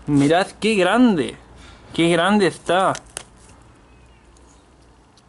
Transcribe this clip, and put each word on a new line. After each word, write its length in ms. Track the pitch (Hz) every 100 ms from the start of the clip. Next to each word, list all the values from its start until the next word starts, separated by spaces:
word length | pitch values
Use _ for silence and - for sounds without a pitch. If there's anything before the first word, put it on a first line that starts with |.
| -
Mirad 400 | 143 143 170 196 -
qué 140 | 214 208
grande, 600 | 180 226 247 175 113 - - - - - -
qué 160 | - 170
grande 380 | 170 180 214 175
está. 460 | - - 180 175 - - - - - - - - - _ - - _ _ - - - _ _ _ _ _ _